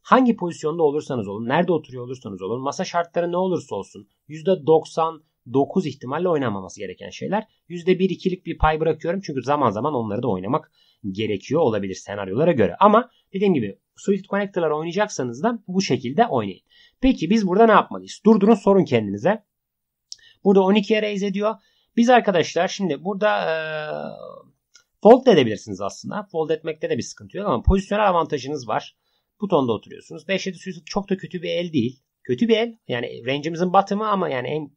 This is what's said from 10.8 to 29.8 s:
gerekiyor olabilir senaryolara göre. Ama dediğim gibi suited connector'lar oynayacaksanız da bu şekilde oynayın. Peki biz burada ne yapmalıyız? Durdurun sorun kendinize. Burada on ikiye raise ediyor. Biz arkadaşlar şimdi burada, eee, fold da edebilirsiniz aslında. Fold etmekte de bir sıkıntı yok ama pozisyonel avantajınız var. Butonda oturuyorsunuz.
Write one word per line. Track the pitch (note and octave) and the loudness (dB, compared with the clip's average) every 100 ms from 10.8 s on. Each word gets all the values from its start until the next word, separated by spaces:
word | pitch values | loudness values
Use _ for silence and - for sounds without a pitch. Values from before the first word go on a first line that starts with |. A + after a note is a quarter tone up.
| _ _ G2+ | _ _ -10
gerekiyor | F#2+ G#2+ G2 - C#3+ | -6 -4 -4 -2 0
olabilir | D3 G#2+ G2 F2+ | 2 0 -6 -10
senaryolara | - G2+ F#2+ G#2 E3+ | -10 -8 -6 0 0
göre. | D3 F#2+ - | 2 0 4
Ama | G3+ G#3+ B3 _ _ | 6 6 0 _ _
dediğim | G3 G3+ | -2 0
gibi | D#3 G#2 - _ _ | 2 -2 -10 _ _
suited | - G3 G3 | -2 -2 -2
connector'lar | G3+ G3+ F#3 D#3+ | -4 -4 -2 -2
oynayacaksanız | D3+ E3 E3+ G#3 - B2+ A#2+ | -2 -4 -4 -4 -4 -8 -4
da | G3+ A#3 - | -4 -4 -4
bu | F3+ | -4
şekilde | F#3+ B2+ A#2+ D3+ A#3 | 0 -2 -2 0 0
oynayın. | C3+ G2+ F2+ _ _ _ _ | 0 -4 -10 _ _ _ _
Peki | C4 - D#3+ | 0 2 0
biz | A3 F#3+ | 0 2
burada | F#3 A3+ | 4 6
ne | |
yapmalıyız? | G3 - G3 C3+ - G#3 | 6 4 -10 -14 0 4
Durdurun | A3 G3+ A3 | 4 6 4
sorun | - G3 D3 | 4 2 4
kendinize. | A#2+ G#2 G2+ C#3+ A3 _ _ _ _ _ _ _ - _ _ | 0 0 -2 -2 -2 _ _ _ _ _ _ _ -20 _ _
Burada | F#3+ G3 | 4 4
on | F#3+ G#3+ | 6 2
ikiye | G3+ G#3+ | 2 0
raise | G#3 G3+ G3+ | 0 -2 -2
ediyor. | G3 G#3 - _ _ _ - | -2 -2 -4 _ _ _ 0
Biz | A#3 | 6
arkadaşlar | B3 G#3+ F3+ C#3+ E3 F#3 | 6 6 0 0 0 -2
şimdi | - F#3+ C#3+ | -2 -2 -2
burada, | E3+ G3+ G#3+ G#3 E3+ | -4 -2 0 0 -2
eee, | D#3+ D#3 D#3 D3+ D3+ D3 - - - - _ _ _ _ _ | -4 -6 -8 -8 -8 -10 -12 -18 -20 -20 _ _ _ _ _
fold | G3+ B3 B3 | 8 10 10
da | |
edebilirsiniz | F3 A#2 G2+ A2+ F#2+ | 6 4 -2 -8 -8
aslında. | G2 - - G3+ G3+ | -8 -8 -10 -10 -6
Fold | E3 D#3 | -4 -2
etmekte | D#3 D#3+ D3+ E3 | -2 -4 -8 -4
de | C3+ | -4
bir | |
sıkıntı | - - G2+ F3 | -6 -14 -14 -8
yok | G3+ | -4
ama | B2+ | 0
pozisyonel | - F#3+ F#3+ G#3 G#3 | 2 2 0 0 2
avantajınız | F3 D#3 D3 C3 D3 A2+ | 2 0 -4 -6 -8 -4
var. | B2+ - _ _ _ _ _ | -6 -6 _ _ _ _ _
Butonda | G3+ E3 B2+ | 0 0 2
oturuyorsunuz. | G#2 | -2